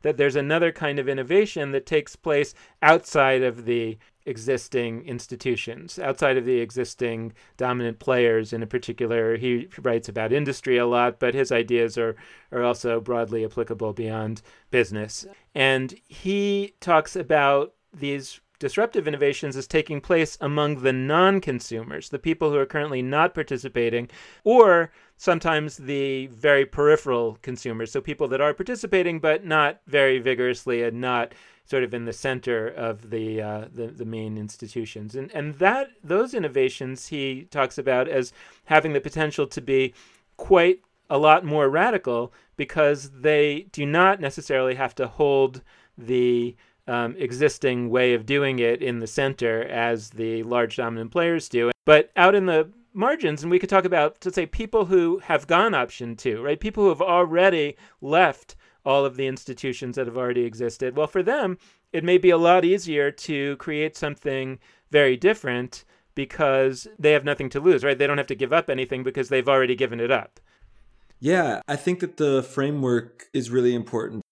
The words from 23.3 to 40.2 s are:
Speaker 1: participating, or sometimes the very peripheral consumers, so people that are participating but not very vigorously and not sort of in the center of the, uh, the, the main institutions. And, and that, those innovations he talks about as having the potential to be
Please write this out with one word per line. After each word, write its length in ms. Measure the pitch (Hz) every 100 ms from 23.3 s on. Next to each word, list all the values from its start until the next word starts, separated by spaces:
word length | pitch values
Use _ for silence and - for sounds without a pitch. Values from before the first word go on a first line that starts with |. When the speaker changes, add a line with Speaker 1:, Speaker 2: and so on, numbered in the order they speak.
Speaker 1:
participating, 760 | - 147 131 131 120 117 120 120 - - -
or 480 | 208 247 214 170 160 _ _ _
sometimes 600 | - 165 165 156 151 -
the 500 | 131 143 139 135 135
very 380 | 113 147 143
peripheral 720 | 139 - 147 151 143 123 113 107
consumers, 500 | - 123 127 113 113
so 100 | 139
people 260 | - 143 139
that 140 | 131
are 120 | 147
participating 680 | 147 190 247 190 190 175 165
but 260 | 156 156
not 360 | 190 156 147 - -
very 320 | 143 135 131
vigorously 640 | 120 127 123 123 - 117
and 160 | 117 113
not 340 | 127 120 117 - - _ _
sort 160 | 139
of 100 | 123
in 120 | 120
the 80 | 117
center 540 | 113 135 127 123 117 110
of 420 | - 117 107 113
the, 320 | 113 110 110
uh, 240 | 107 107 110
the, 140 | 117 117
the 180 | -
main 320 | 110 113 110 107
institutions. 800 | 104 - 107 123 110 110 107
And, 160 | 127 135
and 240 | 160 147
that, 320 | 143 190 254 269 _
those 320 | 151 185 254
innovations 720 | 247 156 131 131 - 131 131 -
he 400 | 147 135 131 170
talks 300 | 147 131 -
about 280 | 135 123 160
as 260 | 139 123 _ - _
having 280 | - 156 156
the 80 | 143
potential 460 | 147 160 151 151 139
to 140 | -
be 320 | 131 135 131 - _ _